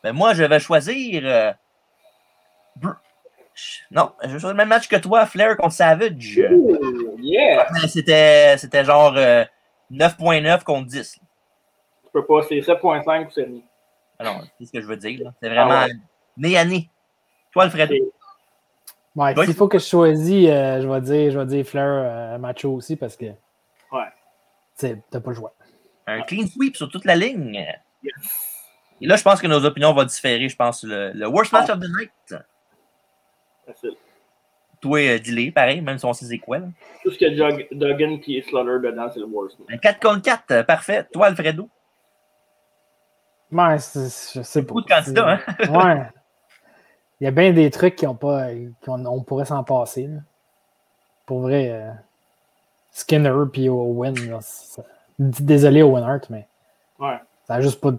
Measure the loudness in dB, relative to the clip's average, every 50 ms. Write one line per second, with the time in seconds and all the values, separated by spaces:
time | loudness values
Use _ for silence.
0 | -6 -6 -2 0 2 2 4 2 4 4 4 2 2 2 0 2 2 0 -8 -8
1 | -8 -6 -6 -6 -2 0 2 2 2 0 -4 _ _ _ _ _ _ _ _ _
2 | _ _ _ _ _ _ _ _ _ _ _ _ _ _ _ -10 -10 -10 -10 _
3 | _ _ _ _ _ -20 _ _ _ _ _ -18 -18 -16 -18 -18 -20 _ 0 0
4 | 0 0 _ _ -12 -12 -10 -10 -8 -6 0 0 2 4 2 0 2 0 -2 -2
5 | 0 2 4 4 4 2 2 0 0 0 2 0 -2 -4 0 2 4 4 4 4
6 | 2 -4 -4 -8 -14 -4 0 0 2 6 6 6 6 4 2 2 0 -4 -6 -6
7 | -8 -10 -10 -10 -6 -2 0 2 4 4 4 4 2 2 0 -2 -4 -2 -4 -4
8 | 2 4 6 6 8 8 8 8 8 8 6 4 0 -2 0 0 4 6 6 8
9 | 6 6 6 4 4 6 6 4 4 0 _ _ _ _ _ _ _ _ -2 0
10 | 0 0 0 0 0 0 0 2 2 2 0 0 0 -4 -4 -4 -4 -8 -10 -12
11 | -12 -12 -18 _ _ _ _ _ _ _ _ _ _ _ _ _ _ _ _ _
12 | _ _ -4 -4 2 2 2 2 2 0 -4 -4 0 0 -2 0 0 -2 -2 -2
13 | -2 -2 -2 -4 -4 -6 _ -8 -8 -8 -10 -18 _ _ _ _ _ _ _ _
14 | _ _ _ _ -10 -10 -10 -10 -16 -20 _ _ -20 -12 -12 -12 -10 -10 -12 -10
15 | -10 -12 -12 -12 -14 -16 -14 _ -10 -4 2 2 4 4 4 2 2 0 -4 -12
16 | _ _ _ _ _ _ _ -6 -4 0 2 2 2 2 0 -4 -6 _ _ _
17 | _ _ _ _ _ _ _ _ _ _ _ 2 2 4 4 2 2 4 2 0
18 | -2 -2 _ _ _ -20 -20 _ _ _ _ _ _ _ _ _ _ -20 _ _
19 | _ _ _ -2 0 0 2 2 2 2 4 2 2 4 4 0 0 2 4 4
20 | 6 6 4 2 0 2 4 6 6 6 6 4 2 0 -2 -2 -2 -2 -4 -4
21 | -2 0 0 2 2 2 0 -2 -4 -4 -4 -4 -4 -4 -4 -4 -2 -2 -2 -2
22 | -4 -4 -6 -8 -10 -10 -12 -10 -10 -12 -10 -6 -6 -6 -6 -6 -8 -10 -10 -10
23 | -10 -12 -12 _ -16 -16 -16 _ _ _ _ _ _ _ _ _ _ _ -10 -8
24 | -8 -10 _ _ _ _ _ _ _ _ _ _ _ _ _ -10 -8 -8 -8 -10
25 | _ _ -14 -12 -10 -10 -12 -12 -14 -18 _ _ _ _ _ _ _ _ _ _
26 | _ -10 -10 -10 -8 -8 -8 -6 -6 -8 -4 -4 -4 -4 -4 -8 -14 -12 -12 -8
27 | -2 0 0 0 0 -2 -6 -8 -10 -10 -10 -12 -12 -12 -14 _ _ _ _ _
28 | -18 -16 -16 -14 -14 -12 -12 -12 -12 -14 -16 -20 -20 _ _ _ _ _ _ _
29 | 0 2 2 4 4 2 2 2 2 0 0 2 2 0 -2 2 2 2 4 2
30 | 0 -2 -4 -6 -4 -4 -2 -2 -4 -6 -4 _ -4 -4 -4 -6 -12 -10 -8 -8
31 | -8 -8 -8 -8 -8 -2 0 0 0 2 2 2 2 2 -4 -6 -6 -8 -8 -10
32 | -10 -12 _ _ _ _ -20 -20 -20 _ _ _ _ _ _ _ _ _ _ _
33 | _ _ _ _ _ _ _ _ _ _ _ _ _ -20 -20 _ -12 -14 -14 _
34 | _ _ _ _ _ _ _ _ _ _ _ _ _ _ _ _ -4 -2 0 2
35 | 2 2 0 0 -2 -6 -4 -4 -4 -2 0 2 2 2 0 -4 -6 -8 -8 -6
36 | -6 -6 -6 -8 -10 -12 -12 -12 -10 -10 -10 -10 -10 -12 -18 _ _ -20 -20 _
37 | _ -8 -2 0 0 0 2 2 0 0 0 -4 -8 -14 -6 -4 -2 -2 0 -2
38 | -2 -4 -4 -8 -8 -8 -8 -8 -8 -4 -4 -4 -2 -2 -4 -4 -4 -6 -6 -6
39 | -10 -10 -10 -12 -14 -10 -10 -10 -10 -10 _ _ -18 -16 -14 0 0 0 0 2
40 | 0 0 0 0 -2 -4 -4 -4 _ _ 0 0 2 2 0 0 0 -4 -4 -4
41 | -4 _ 0 2 2 2 2 0 -4 -4 -4 -4 -12 -16 _ _ _ _ _ _
42 | _ _ _ _ _ _ _ _ _ _ _ _ _ _ _ _ _ _ _ _
43 | _ _ _ _ _ _ _ _ _ _ 0 2 2 2 2 0 -4 -8 -10 -10
44 | -10 -10 -10 -14 -18 -14 -14 -14 -14 -4 -4 -4 -4 -4 -8 -8 -2 0 0 0
45 | 0 0 0 0 2 2 0 0 -2 -10 -6 -4 -2 2 4 4 4 4 4 2
46 | -2 -10 _ _ _ _ _ _ _ _ _ _ _ _ _ _ _ _ _ _
47 | _ _ _ _ -4 0 4 4 4 6 6 6 4 4 2 2 0 0 2 0
48 | -6 -6 -4 -4 -4 -2 -2 -2 -4 -8 -10 -12 -14 -16 -18 _ -12 -10 -10 -8
49 | -6 -8 -8 -8 -8 -6 -6 -6 -6 -6 -6 -8 -4 -2 -2 -2 -2 -4 -8 -10
50 | -10 -10 -12 -16 -18 _ _ _ _ _ _ _ _ _ _ _ _ _ _ _
51 | _ _ _ _ _ -10 -8 -6 -4 -2 -2 -2 -2 -4 -6 -10 -12 -14 -18 -18
52 | _ _ _ _ _ _ _ _ _ _ _ _ _ _ _ _ _ _ _ -16
53 | -2 0 2 2 2 2 2 0 -2 -2 -4 -2 -2 -2 0 -2 -2 -4 -4 -4
54 | -6 -6 -6 -8 -10 -10 -12 -14 -16 -18 -20 -20 -20 -20 -20 -20 -20 _ _ _
55 | _ _ _ -4 -4 -4 -2 -4 2 4 4 6 6 6 6 8 6 6 6 2
56 | 0 -4 -6 -6 -8 -12 -16 -16 -16 _ _ _ _ _ _ _ _ _ _ _
57 | -10 -8 -8 -10 _ _ _ _ _ -8 -4 -2 -2 -2 -2 0 -2 -2 -2